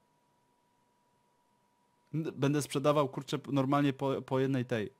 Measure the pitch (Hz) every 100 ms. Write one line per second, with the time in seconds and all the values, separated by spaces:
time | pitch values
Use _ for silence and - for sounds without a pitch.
0 | _ _ _ _ _ _ _ _ _ _
1 | _ _ _ _ _ _ _ _ _ _
2 | _ 151 165 - 139 147 127 143 147 147
3 | 135 151 139 143 - 139 135 143 143 135
4 | 135 135 135 131 135 135 123 117 98 _